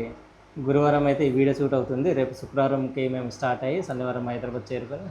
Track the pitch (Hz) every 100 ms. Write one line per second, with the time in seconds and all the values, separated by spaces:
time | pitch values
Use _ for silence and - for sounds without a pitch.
0 | 117 - - - - - 131 143 147 147
1 | 143 139 143 127 139 135 139 135 120 127
2 | 165 135 131 - - 135 135 135 131 135
3 | 131 127 123 - 131 123 131 170 180 127
4 | 127 123 120 120 123 123 - 123 117 147
5 | 190